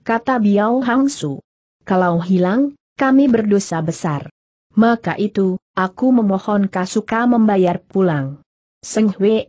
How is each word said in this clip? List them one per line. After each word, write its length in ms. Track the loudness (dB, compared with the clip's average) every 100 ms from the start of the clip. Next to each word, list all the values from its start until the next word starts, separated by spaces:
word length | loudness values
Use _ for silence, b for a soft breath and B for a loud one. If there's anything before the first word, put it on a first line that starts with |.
kata 340 | -4 -4 -2 0
Biao 460 | 2 2 0 0
Hang 260 | 0 0 0
Su. 300 | -2 -8 -8 -14 _ _ _ -2
"Kalau 320 | 0 0 0
hilang, 540 | 0 0 0 0 -2 -6 _ -4
kami 320 | 2 4 4
berdosa 500 | 2 2 0 -2 -4
besar. 480 | -4 -4 -4 -6 -8 _ _ _ _
Maka 400 | 2 2 2 -4 -4
itu, 400 | -4 0 -2 -2 _ -4
aku 320 | -4 0 2
memohon 560 | 2 2 0 0 0 0
Kasuka 640 | -2 -4 -4 -4 -2 0
membayar 480 | 2 2 4 2 0
pulang. 640 | _ 0 0 0 -4 -10 _ _ _ _
Seng 320 | -6 0 0
Hwee 320 | 0 0 0